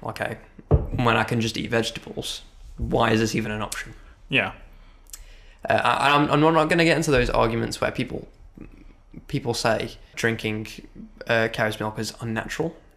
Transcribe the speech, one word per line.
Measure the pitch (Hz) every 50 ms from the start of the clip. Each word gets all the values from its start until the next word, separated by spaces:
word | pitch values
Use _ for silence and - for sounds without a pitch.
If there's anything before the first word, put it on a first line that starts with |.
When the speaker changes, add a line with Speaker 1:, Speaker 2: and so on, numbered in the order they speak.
Speaker 1:
"Okay, | - 113 104 - - - 110 - - - - - - -
when | - - - - - 123 123 117 110
I | 113
can | 110 - 123 117
just | 110 113 -
eat | - - -
vegetables, | 117 113 110 - - - - - 104 - - - - - - - - - - - -
why | - - - - 127 117 113
is | 113 110
this | 113 107 -
even | 113 110 110
an | 107 107
option?" | 104 - - - - 113 107 - - - - - - -
Speaker 2:
Yeah. | 143 123 98 95 - - - - - - - - - - - - - - - - - - - - - - - -
Speaker 1:
Uh, | -
I, | 104 - 120 120 - 127 139 143
I'm, | 147 151 -
I'm | 143 147
not | 151 160 165 160 156 156
gonna | 185 170 165
get | 165 151
into | 151 160 156
those | 139 123 123 113
arguments | - 117 117 117 117 117 117 107 107 -
where | - 113
people, | - - 127 - - - - - - - - - - - - - - - - - - - - - - - - -
people | 147 135 - 120 117
say | - - 117 110 107 113 110 - - - - -
drinking, | - - 117 113 107 - 110 107 107 110 - - - - - - - - - - - -
uh, | - 117 113 110 110
cow's | - - 113 107 107 -
milk | 107 107 - 117
is | 110 - - -
unnatural. | 117 113 110 110 - - - - 160 165 - - - - -